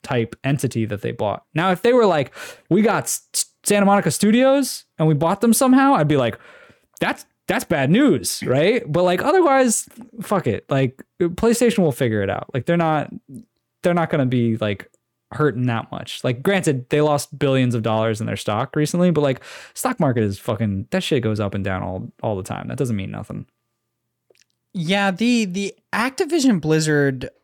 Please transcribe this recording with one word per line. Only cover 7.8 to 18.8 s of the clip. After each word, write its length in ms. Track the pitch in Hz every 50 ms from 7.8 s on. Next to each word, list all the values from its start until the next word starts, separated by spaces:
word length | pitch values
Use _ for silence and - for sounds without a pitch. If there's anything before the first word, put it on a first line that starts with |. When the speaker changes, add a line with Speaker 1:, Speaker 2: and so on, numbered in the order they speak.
| 139 135
Speaker 1:
news," 540 | 165 226 294 269 175 117 - - - - -
right? 400 | 135 127 135 156 190 247 233 - 143
But, 120 | 147 170 180
like, 180 | 180 175 185 -
otherwise, 640 | 262 320 370 339 302 269 269 262 247 220 - - _ - - - - _ -
fuck 260 | 202 - 214 175 - 127
it. 180 | 101 92 - _
Like, 320 | 147 135 135 127 - - - _ _ _
PlayStation 580 | 180 170 175 - - 226 233 - 247 240 - -
will 140 | 185 156 135
figure 280 | - 139 120 110 107
it 80 | 98 95
out. 240 | 98 - - - -
Like, 120 | 131 117
they're 100 | - 170 170
not, 320 | 165 160 156 151 - - - - _ _ 135 127 - _ _ _ _ _ _ _ -
they're 100 | 180 175
not 160 | 175 165 156
gonna 160 | - 156 135
be, 320 | 127 123 123 117 117 110 110
like, 340 | 110 107 101 95 - _ _ _ _ _ _ _ _ _
hurting 360 | - - 151 147 104 120 123 123
that 240 | 117 113 - -
much. 320 | - - - - - - -
Like, 160 | 127 127 120 135
granted, 460 | 190 196 190 - 160 147 131 123 _
they 100 | - 147
lost 360 | 151 151 147 139 - - - 135
billions 340 | 147 139 135 135 127 123 120
of 80 | 120 110
dollars 360 | 117 110 110 110 113 110 107
in 80 | 110 110
their 80 | 110
stock 400 | - - - 104 107 127 - -
recently, 360 | 156